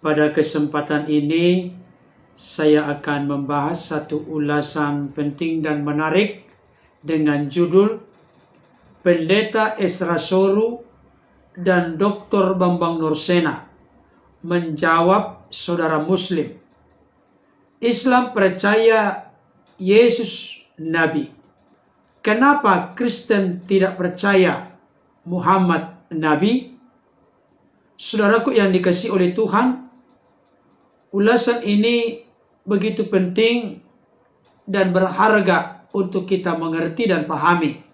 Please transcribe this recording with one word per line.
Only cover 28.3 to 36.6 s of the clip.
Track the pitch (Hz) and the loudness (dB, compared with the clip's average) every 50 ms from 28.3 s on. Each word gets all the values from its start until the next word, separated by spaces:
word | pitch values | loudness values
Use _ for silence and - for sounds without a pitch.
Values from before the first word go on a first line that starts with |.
| 214 233 226 277 254 | 2 2 2 2 2
yang | 226 202 190 | 2 2 4
dikasihi | 185 185 180 185 175 180 - 226 | 2 2 2 2 0 0 -2 -2
oleh | - 190 180 175 180 | 0 2 2 0 2
Tuhan, | 226 220 196 - 208 247 254 254 - - - _ _ _ _ _ _ _ _ _ _ _ _ _ _ _ _ _ _ _ _ _ _ _ _ | 0 -2 0 2 2 2 2 0 -2 -8 -20 _ _ _ _ _ _ _ _ _ _ _ _ _ _ _ _ _ _ _ _ _ _ _ _
ulasan | - 196 202 214 240 240 233 247 233 240 - | -2 2 2 4 4 4 2 0 -2 -2 0
ini | 208 208 208 214 233 240 240 233 233 226 - - _ _ _ _ _ _ _ | 0 2 2 2 2 2 0 0 -2 -6 -8 -16 _ _ _ _ _ _ _
begitu | _ 190 208 196 180 220 - - 214 208 | _ -2 -2 0 0 -2 -2 -4 -4 0
penting | - 190 185 180 180 208 226 226 240 240 233 196 - - _ _ _ _ _ _ _ _ _ _ _ _ _ _ _ _ _ - | 0 0 0 0 0 2 2 2 2 0 -4 -6 -12 -14 _ _ _ _ _ _ _ _ _ _ _ _ _ _ _ _ _ -6
dan | 190 196 190 185 175 | 0 0 0 2 2
berharga | 185 185 185 180 - 202 220 220 208 190 180 175 160 - - - - - _ _ 202 | 0 0 0 0 0 2 4 4 4 4 2 2 0 0 -4 -12 -18 -20 _ _ -4
untuk | 190 185 - 220 190 - | -4 -2 -4 -6 -4 -2
kita | 196 185 180 180 165 | -2 -2 -2 -2 -4
mengerti | 160 | -4